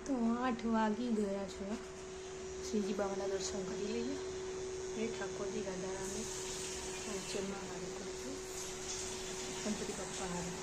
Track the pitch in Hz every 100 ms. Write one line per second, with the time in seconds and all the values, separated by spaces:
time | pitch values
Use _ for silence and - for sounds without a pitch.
0 | 359 262 226 240 254 226 226 226 220 214
1 | 247 214 202 196 190 - 196 220 - -
2 | - - - - - - - 214 196 196
3 | 196 190 196 190 - 208 185 185 208 233
4 | 254 277 - - - - - - - 220
5 | 220 185 196 185 196 214 190 185 185 190
6 | 190 190 - - - - - - - -
7 | 220 196 190 196 190 190 185 185 - -
8 | 190 - - - - - - - - -
9 | - - - - - - 214 208 196 202
10 | 185 - 190 180 175 180